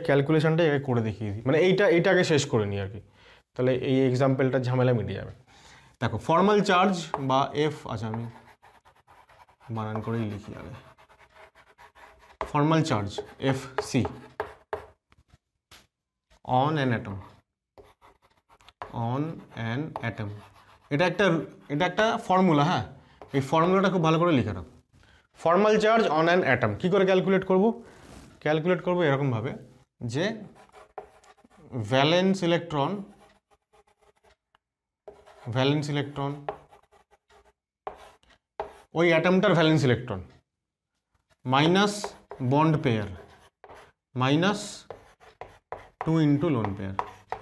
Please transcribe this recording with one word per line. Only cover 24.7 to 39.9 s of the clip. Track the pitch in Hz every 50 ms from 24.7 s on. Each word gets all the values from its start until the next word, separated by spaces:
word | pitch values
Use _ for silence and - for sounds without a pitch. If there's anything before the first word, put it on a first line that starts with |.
| - _ _ _ _ - _ _ _ _ _ _ _ - -
Formal | 165 170 185 208 214 214 208 190
charge | 214 226 226 208 170 147 156
on | 160 170 175
an | 185 - 131 127
atom | - - 110 104 101
কী | - 180 175
করে | 196 196 190
ক্যালকুলেট | 190 185 165 190 190 185 190 -
করব? | 190 185 196 233 226 - - - - - - - - - - - - - -
ক্যালকুলেট | 147 156 160 151 180 180 175 - 185
করব | 180 175 175 147
এরকমভাবে | 135 135 143 135 120 110 107 143 - - - - - _ _ _ _ - 123 120 110
যে | 139 175 214 226 214 196 - - - - _ _ - - _ - - - - _ _ _ _ - _ _ _ _ _ - - - 120 107 101
ভ্যালেন্স | 131 131 139 151 170 180 185 196 190 190 180 170
ইলেকট্রন, | 175 165 170 - 151 147 139 156 196 208 196 - - _ _ _ _ _ _ _ _ _ _ _ _ _ _ _ _ _ _ _ _ _ _ _ _ _ _ _ _ _ _ _ _ _ _ _ _ _ - - - - - - - - - 131 117
ভ্যালেন্স | 131 131 139 143 151 143 143 143
ইলেকট্রন, | 143 139 143 147 147 139 139 147 147 147 - - - - _ - - _ _ _ _ _ _ _ _ _ _ _ _ _ _ _ _ _ _ _ _ - - - - - - _ _ _ _ _ _ _ _ _ - - - - - - _ - 151
ওই | 170 175 165
অ্যাটমটার | 160 165 185 180 190 202 208 180 165
ভ্যালেন্স | 160 156 160 151 127
ইলেকট্রন | 127